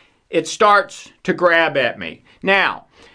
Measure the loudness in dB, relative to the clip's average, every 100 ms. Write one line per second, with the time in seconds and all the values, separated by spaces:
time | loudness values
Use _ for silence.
0 | _ _ -6 -4 -4 0 4 4 0 -12
1 | -20 _ -6 0 2 2 0 0 -2 -4
2 | -12 -14 _ _ -2 0 0 -4 _ _
3 | -20